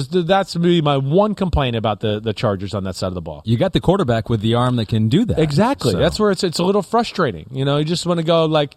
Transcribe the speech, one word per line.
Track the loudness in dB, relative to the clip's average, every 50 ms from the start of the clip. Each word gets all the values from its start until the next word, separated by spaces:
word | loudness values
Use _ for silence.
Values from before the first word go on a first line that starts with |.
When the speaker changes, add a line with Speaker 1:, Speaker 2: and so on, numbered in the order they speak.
| -2 -2
Speaker 1:
just, | -2 -2 0 2
that's | 2 0 0 -2 -2 0
really | 2 2 2 2
my | 2 2 0 0
one | 0 2 2 2 2 2 0
complaint | -2 -2 0 0 0 0 0 0 0
about | 0 -2 -2 -2
the, | -2 -2 -2 -2
the | -2 -4 -4
Chargers | -2 -2 -2 -2 -2 -4 -6 -6
on | -6 -6
that | -6 -6
side | -6 -6 -6
of | -6
the | -6
ball. | -8 -10 -12 -8 -2
Speaker 2:
You | -2 0 0
got | 0 0
the | 0 2
quarterback | 2 2 2 2 2 0 0 -2 0 -2
with | -2 -2
the | 0 0 0
arm | 2 2 2 0
that | 0 -2 0
can | 0 0 2 4
do | 4 2 2
that. | 2 2 0
Speaker 1:
Exactly. | 0 2 2 2 2 2 0 0 0 0 2
Speaker 2:
So. | 2
Speaker 1:
That's | 2 0 0 0
where | 0 0
it's, | 2 0 -2
it's | -2 -2 0
a | 0
little | 2 0 0 0
frustrating. | 0 0 0 0 -2 -2 -2 -2 -2 -2 -6 -10 -10
You | -6 -4 -2
know, | 0 0 0
you | 0
just | 0 -2 -2 -2
wanna | -2 -2 0 2
go | 2 2 2 2
like, | 2 2 0 0 0 -6